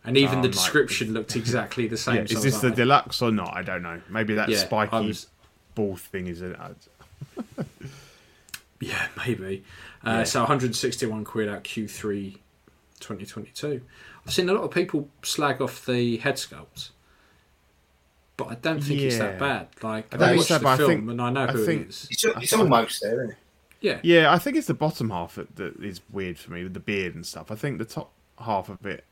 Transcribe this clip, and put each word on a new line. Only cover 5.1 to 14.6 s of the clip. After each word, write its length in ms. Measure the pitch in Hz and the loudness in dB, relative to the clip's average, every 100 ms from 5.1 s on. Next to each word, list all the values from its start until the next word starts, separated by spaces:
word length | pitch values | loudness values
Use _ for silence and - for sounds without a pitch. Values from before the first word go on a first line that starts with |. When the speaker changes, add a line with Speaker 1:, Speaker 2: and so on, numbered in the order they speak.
| - - _ _ _ _ - | -4 -12 _ _ _ _ -4
Speaker 2:
ball 180 | 104 | -2
thing 320 | 90 - 98 90 | -4 -8 -8 -6
is 160 | 85 | -8
a, 320 | 92 82 87 - _ _ - - - - 220 - 165 - 135 139 - - _ _ - - _ _ | -10 -10 -14 -18 _ _ -20 -20 -16 -14 -14 -10 -12 -12 -18 -18 -20 -20 _ _ -20 -20 _ _
Speaker 1:
Yeah, 280 | - - - - | -8 -6 -6 -6
maybe. 480 | 123 101 95 95 - - - - 113 | -4 -4 -6 -8 -10 -20 -20 -8 -2
Uh, 40 | 113 | 0
Speaker 2:
Yeah. 60 | |
Speaker 1:
so 180 | 113 - | 0 2
a 40 | 113 | 2
hundred 200 | 143 127 | 2 0
and 100 | 123 | 0
sixty-one 480 | 127 - 117 107 | -2 -2 -4 -4
quid 240 | 104 113 104 | -4 -4 -2
out 160 | 101 | -4
Q 240 | - - 104 | -8 -8 -8
three 500 | - 107 101 98 - _ _ _ _ _ _ | -6 -4 -4 -6 -12 _ _ _ _ _ _
twenty 260 | - 101 104 | -12 -12 -10
twenty-two. 560 | - 104 - 151 131 - - - - - | -14 -14 -8 -6 -6 -10 -20 -20 -18 -2
I've 60 | |
seen 160 | - 180 | 0 2
a 40 | |
lot 100 | 202 | 0